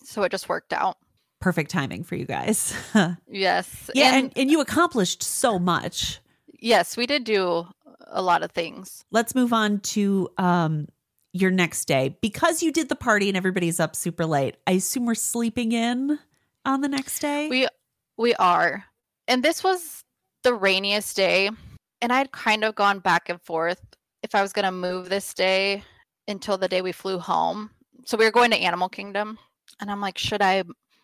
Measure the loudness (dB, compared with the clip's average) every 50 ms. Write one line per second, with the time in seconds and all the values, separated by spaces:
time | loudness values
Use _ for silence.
0 | _ -12 -4 -2 -2 0 0 -4 -4 -4 -6 -6 _ -4 -4 -2 -2 -2 -2 _
1 | _ _ _ _ _ _ _ _ -2 0 0 0 -4 -2 -2 -4 -4 -4 -6 -10
2 | -10 -8 -8 -8 -6 -6 -6 -4 -2 -2 -2 0 -2 -4 -6 -8 -10 0 2 2
3 | 2 2 -2 -8 _ _ -6 -2 0 2 2 0 -2 -4 -14 -18 -14 -4 2 4
4 | 4 6 6 4 0 0 -2 -2 2 2 2 2 2 0 2 2 2 2 2 0
5 | 0 0 -2 -6 -6 -6 -4 0 0 2 2 2 0 0 0 0 -2 -6 -6 -6
6 | -6 -6 -8 -10 _ _ _ _ _ -20 -20 _ 0 4 4 4 4 2 -2 -4
7 | -2 0 0 -2 0 2 2 2 2 2 0 0 -2 -6 -16 _ _ -20 -20 _
8 | -20 -8 -4 -2 2 2 2 2 2 -2 -4 -4 -6 -4 -6 -14 -16 -18 -18 -20
9 | -16 _ 0 0 0 0 0 0 2 2 2 2 2 2 0 0 -2 -2 0 0
10 | 2 2 2 0 0 -2 -2 0 2 2 4 2 2 0 0 -2 -4 -8 _ _
11 | _ _ _ _ _ _ -2 2 2 2 4 4 2 0 0 -6 -2 0 2 2
12 | 2 0 -2 -4 -4 -4 -2 2 2 2 2 2 -2 0 0 0 -2 -2 -4 -4
13 | 0 2 2 2 2 2 0 0 0 0 0 0 0 0 0 0 -2 -2 -2 -4
14 | -6 -6 -4 -2 -2 0 2 2 0 0 -4 _ -2 0 0 0 0 -2 -4 -2
15 | -2 -2 -2 -2 -2 -4 -2 -2 -2 -2 -2 -2 -2 -2 0 0 0 -2 -2 -2
16 | -2 -2 -2 -4 _ _ _ _ _ _ _ _ -4 -2 -2 0 0 -2 -4 -4
17 | -6 -8 -8 -4 -4 -2 -2 -2 -2 -2 0 0 0 0 _ _ _ _ _ _
18 | _ _ _ -2 0 0 2 4 4 4 6 4 4 2 0 -2 -10 _ _ _
19 | _ _ _ _ -2 0 0 2 4 2 2 2 2 0 0 0 -4 -12 -14 -16
20 | -18 _ _ _ _ _ _ _ 0 0 2 4 2 2 2 2 2 0 0 -2
21 | -2 -4 0 2 2 4 4 4 2 0 -2 -6 -16 -20 -20 -20 _ _ _ -6
22 | -2 0 2 2 0 0 -6 -4 0 0 0 2 0 -2 0 2 2 2 2 2
23 | 2 2 2 2 0 -4 -8 -8 _ -6 -2 -2 0 0 -2 -4 -8 -20 -20 _
24 | _ _ _ _ -12 -2 0 0 0 0 0 -2 -2 -2 -2 -2 -4 -4 -4 -6
25 | -4 -4 -4 -4 -4 -6 -4 -2 0 2 2 2 2 0 -2 -4 -6 -16 _ _
26 | _ _ _ _ -10 -10 -10 -8 -4 -4 -2 -2 0 0 0 -2 -2 -2 -6 -6
27 | -6 -6 -6 -4 -4 -2 0 0 0 0 -2 -4 -10 -14 _ _ _ _ _ -20
28 | -8 -6 2 2 2 4 6 6 4 6 4 2 2 0 0 0 -2 -4 -4 -10
29 | -14 -8 -6 -6 -6 -6 -10 -16 _ _ _ _ _ _ -16 -14 -10 -8 -6 -6
30 | -6 -6 -6 -6 -6 -4 0 2 2 2 2 2 0 -4 -10 _ _ _ _ _